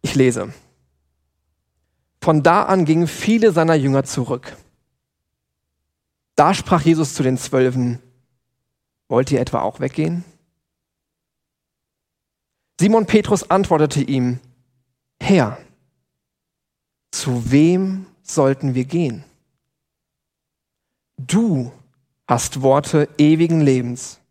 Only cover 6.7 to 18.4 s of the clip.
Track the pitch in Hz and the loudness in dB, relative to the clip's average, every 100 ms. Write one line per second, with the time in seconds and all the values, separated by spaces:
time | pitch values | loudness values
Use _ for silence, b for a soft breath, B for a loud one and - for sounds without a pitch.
6.7 | 180 151 160 143 - 131 127 - 135 127 | 0 2 2 0 -2 -2 -2 -2 0 0
7.7 | 127 123 120 _ _ _ _ _ _ _ | 0 -4 -4 _ _ _ _ _ _ _
8.7 | _ _ _ _ 117 135 131 131 - 92 | _ _ _ _ -2 0 -2 -2 -4 -6
9.7 | - 139 - 156 175 175 _ _ _ _ | -6 -8 -4 -4 -4 -10 _ _ _ _
10.7 | _ _ _ _ _ _ _ _ _ _ | _ _ _ _ _ _ _ _ _ _
11.7 | _ _ _ _ _ _ _ _ _ _ | _ _ _ _ _ _ _ _ _ _
12.7 | - 196 226 214 220 208 202 - 185 202 | -2 2 2 4 0 2 -2 0 0 2
13.7 | 160 151 143 131 135 123 123 _ _ _ | 0 0 0 -2 -2 -2 -4 _ _ _
14.7 | _ _ _ _ _ - 190 113 - - | _ _ _ _ _ 0 2 2 -4 -20
15.7 | _ _ _ _ _ _ _ _ _ _ | _ _ _ _ _ _ _ _ _ _
16.7 | _ _ _ _ - - 123 117 139 160 | _ _ _ _ -10 -4 -4 0 4 4
17.7 | 180 190 190 190 _ - - | 2 -2 -6 -12 _ -8 0